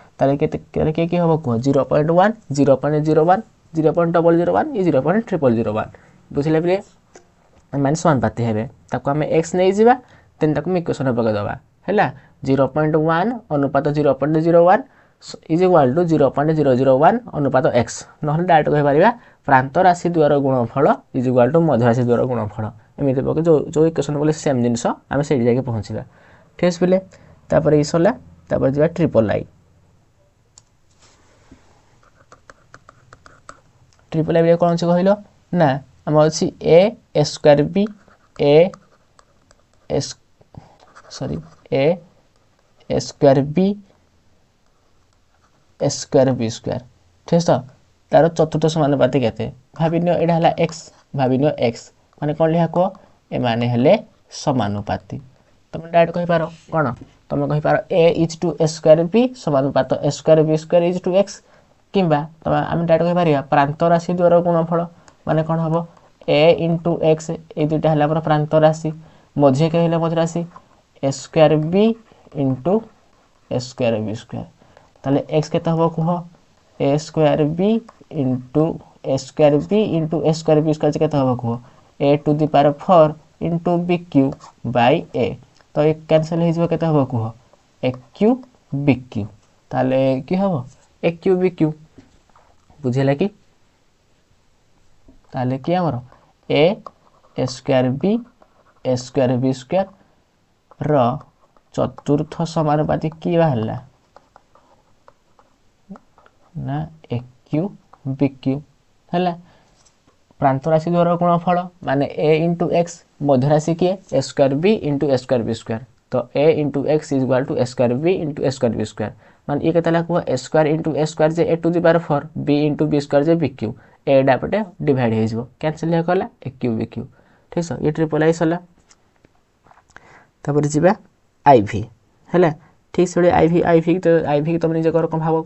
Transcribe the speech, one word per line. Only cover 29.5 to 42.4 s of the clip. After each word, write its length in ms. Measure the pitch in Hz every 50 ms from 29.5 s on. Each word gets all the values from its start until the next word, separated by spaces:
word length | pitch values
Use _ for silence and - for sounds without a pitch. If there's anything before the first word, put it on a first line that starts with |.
| _ _ _ _ _ _ _ _ _ _ _ _ _ _ _ _ _ _ _ _ _ _ _ _ _ _ _ _ _ _ _ _ _ _ _ _ _ _ _ _ - - _ _ _ _ _ _ _ _ _ _ _ _ _ _ - - _ - - _ _ _ - - _ - - _ _ _ - - - - - _ _ - - _ _ _ _ _ _ _ _ _ _ _
ଟ୍ରିପଲ୍ 260 | - 160 156 160 165 165
ଆଇ 60 | 165
ଭିତରେ 160 | 165 170 170
କ'ଣ 80 | 175 170 170
ଅଛି 120 | 165 170
କହିଲ? 240 | 170 175 180 185 190 208 208 - - _ _ _ _ 170
ନା, 160 | 175 165 139 131 143 - - _ _ - -
ଆମର 160 | 151 151 151
ଅଛି 200 | 156 156 - 190 156 - -
ଏ, 180 | - 151 156 170 190 220 - - _ _ -
ଏ 60 | 151 147
ସ୍କୋୟାର୍ 400 | - - - - 151 147 147 147
ବି, 200 | 165 170 196 208 208 208 - _ _ _ _ _ _ - -
ଏ 300 | 147 143 147 156 175 196 - - _ _ _ _ _ _ _ _ _ _ _ _ _ _ _ _ _ _ _ _ _ - - -
ଏସ୍, 140 | 135 - - _ _ _ _ _ _ _ - - - - _ _ _ _ _ - - - -
ସରି, 220 | - 131 135 147 160 156 - - _ - -
ଏ, 120 | - 135 135 156 180 180 - _ _ _ _ _ _ _